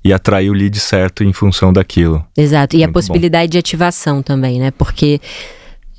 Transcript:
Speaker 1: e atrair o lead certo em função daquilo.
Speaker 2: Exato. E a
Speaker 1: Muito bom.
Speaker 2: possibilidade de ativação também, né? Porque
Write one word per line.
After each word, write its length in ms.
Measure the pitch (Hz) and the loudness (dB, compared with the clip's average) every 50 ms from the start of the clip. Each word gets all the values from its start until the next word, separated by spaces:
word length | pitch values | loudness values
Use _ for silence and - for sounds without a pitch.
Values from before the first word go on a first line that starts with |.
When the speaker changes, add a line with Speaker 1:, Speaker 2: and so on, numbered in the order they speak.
Speaker 1:
e 80 | - 95 | 2 2
atrair 380 | 95 95 - - 101 95 95 101 | 2 2 2 0 0 0 0 0
o 60 | 101 | 0
lead 240 | 98 101 101 104 104 | 0 0 -2 -2 -4
certo 440 | - - 107 95 92 92 - - | -4 -2 0 0 0 0 -2 -2
em 120 | 104 98 92 | 0 -2 0
função 360 | - 107 98 - - 95 92 | 0 0 0 0 2 2 2
daquilo. 540 | 92 98 92 - - 87 85 82 80 78 - - _ | 4 2 0 0 0 0 2 2 0 -2 -4 -4 _
Speaker 2:
Exato. 420 | 147 151 143 151 147 139 135 160 | 0 2 2 2 2 2 2 2
E 60 | 165 | 2
a 40 | 160 | 2
Speaker 1:
Muito 80 | 160 160 | 2 0
bom. 60 | 175 | -2
Speaker 2:
possibilidade 520 | 160 - 170 170 170 170 165 165 170 165 | 0 0 0 0 2 2 2 0 0 0
de 60 | 165 175 | 0 -2
ativação 640 | 170 - - 160 175 180 175 - - 156 143 139 | -2 -2 -2 -2 -2 -2 -2 -2 -4 -2 -2 -2
também, 360 | 135 - 139 135 131 127 123 127 | -2 -2 -2 -2 -2 -2 -2 -2
né? 120 | 131 135 | -2 -2
Porque 500 | 131 - - - - - 151 147 143 143 - - - - - - - - - - - - - - - | -2 -2 -4 -4 -2 0 0 0 0 0 -4 -10 -18 -18 -18 -20 -20 -20 -20 -20 -20 -20 -20 -20 -8